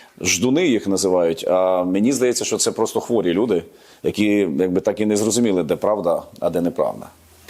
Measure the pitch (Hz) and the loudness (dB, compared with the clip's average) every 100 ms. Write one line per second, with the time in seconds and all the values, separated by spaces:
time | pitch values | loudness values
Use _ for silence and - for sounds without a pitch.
0 | - - 90 90 123 151 175 107 98 92 | -20 -8 -4 0 0 2 2 0 0 0
1 | 95 90 85 82 - 92 92 92 90 95 | 2 2 2 0 0 2 2 2 0 0
2 | 120 123 123 120 - 107 113 - 110 104 | 0 2 0 0 -2 -2 -2 -2 -2 -4
3 | - 113 87 87 117 87 - - - - | -2 0 2 0 0 0 -4 -14 -20 -6
4 | 73 98 104 104 92 71 92 92 107 98 | -4 0 2 2 0 0 0 0 0 0
5 | 107 104 107 113 117 90 78 85 98 104 | 0 2 2 2 2 2 0 0 0 0
6 | 85 80 - - 87 85 87 - 73 - | 0 -2 -6 -6 -4 -2 -2 -2 -4 -4
7 | - - - - | -14 -20 -20 -20